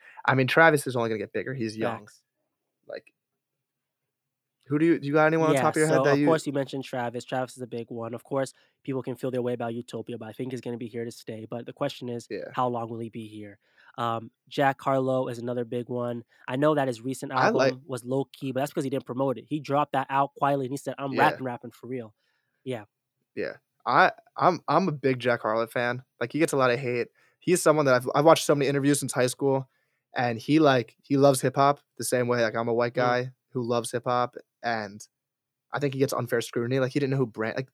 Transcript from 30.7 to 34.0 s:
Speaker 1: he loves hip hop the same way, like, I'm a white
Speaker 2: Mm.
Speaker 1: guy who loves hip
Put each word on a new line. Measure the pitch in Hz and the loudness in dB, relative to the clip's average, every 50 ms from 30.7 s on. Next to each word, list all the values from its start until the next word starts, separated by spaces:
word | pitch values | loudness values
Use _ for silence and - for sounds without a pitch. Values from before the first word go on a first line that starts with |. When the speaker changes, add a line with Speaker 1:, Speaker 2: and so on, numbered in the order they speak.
| 131 123 113 - - _ | 6 4 2 -2 -8 _
Speaker 1:
he | _ - 143 | _ -2 2
loves | 135 139 139 135 127 | 6 6 6 6 4
hip | - 131 - | 2 0 2
hop | 139 139 143 147 - _ _ _ | 4 4 4 2 0 _ _ _
the | - 120 | -10 -6
same | - 127 123 123 | -2 0 0 2
way, | 120 120 120 117 | 2 2 2 0
like, | 107 110 | 0 0
I'm | 117 117 | -2 -2
a | 120 117 | 0 0
white | 117 120 120 123 | 0 0 0 0
Speaker 2:
Mm. | 123 123 123 123 | 0 2 2 2
Speaker 1:
guy | 123 127 131 - _ _ _ | 0 -2 -4 -8 _ _ _
who | - 127 120 | -8 -6 -2
loves | 113 120 120 117 - | -2 -2 -2 -2 -2
hip | - 120 | -4 -4